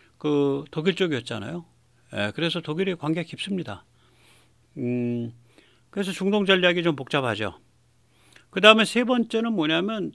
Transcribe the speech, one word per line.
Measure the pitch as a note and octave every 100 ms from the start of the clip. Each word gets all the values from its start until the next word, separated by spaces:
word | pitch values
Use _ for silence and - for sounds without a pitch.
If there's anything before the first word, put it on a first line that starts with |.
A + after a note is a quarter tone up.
| _ _
그 | D3+ D3 C#3 C#3 D3+
독일 | D#3+ E3+
쪽이었잖아요. | F3+ F3+ C3 - A2+ G#2 F3 E3+ _ _ _ -
예, | G#2 G#2 -
그래서 | E3 E3+
독일이 | D#3 D#3+ F#3+
관계가 | E3+ D3 E3 D#3+
깊습니다. | - - F#3+ D3+ G2 - _ _ _ - - _ _ _ D3+
음, | B2 B2 A#2+ A#2+ A#2 - _ - - _ _
그래서 | G3 G3
중동 | F3+ F#3+ G#3 F#3+
전략이 | F#3+ F3+ F3
좀 | E3+
복잡하죠. | C#3 C3 D3 B2+ G#2 G#2 - _ _ _ _ _ _ _ - _
그 | F#3
다음에 | G#3+ A3
세 | G#3 A#3
번째는 | A#3+ B3 A3+ A3+ A#3
뭐냐면 | G#3 D3+ E3 G3 A3 D#3+